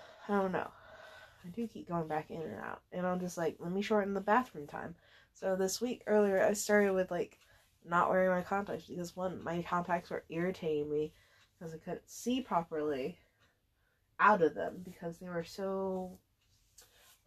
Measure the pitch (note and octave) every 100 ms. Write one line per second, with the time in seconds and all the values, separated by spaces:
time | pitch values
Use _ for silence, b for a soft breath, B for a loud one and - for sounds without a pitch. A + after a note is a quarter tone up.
0 | B B - G3+ F#3+ F#3 - B B B
1 | B B B B F3 F3 A#3 - D3+ E3+
2 | D#3+ D#3 D#3+ D#3+ D#3+ - - - - F3+
3 | F3+ F3+ F3 - D#3+ - E3+ F#3 G3+ G#3+
4 | G3 G3 F#3+ A3 B3 D#3 D3 - - E3+
5 | b b b - F#3+ F#3 F#3+ - B3 A#3+
6 | - G#3+ G3+ F#3+ - G#3 - G#3 G3+ F#3
7 | F#3 F3 - - b b b _ F3 E3+
8 | - F#3 F#3 F3+ F3+ G3 G3+ - - D#3+
9 | F3 - F3+ C3+ - F3 F3 F3+ F3 F3
10 | - - - E3 F3+ F#3+ E3 D3+ D3+ D3
11 | D3+ b b b b _ E3 D#3+ - F3
12 | - - A#3 B3+ B3+ F3+ E3+ D#3+ D3+ C#3
13 | C#3 E3+ _ _ _ _ _ _ _ _
14 | _ - G3 G#3 D#3+ - - - F3+ -
15 | E3+ E3+ F3+ F3 E3 - G3 F#3+ F#3+ F#3
16 | F#3 F#3 _ _ _ _ _ - b b
17 | b b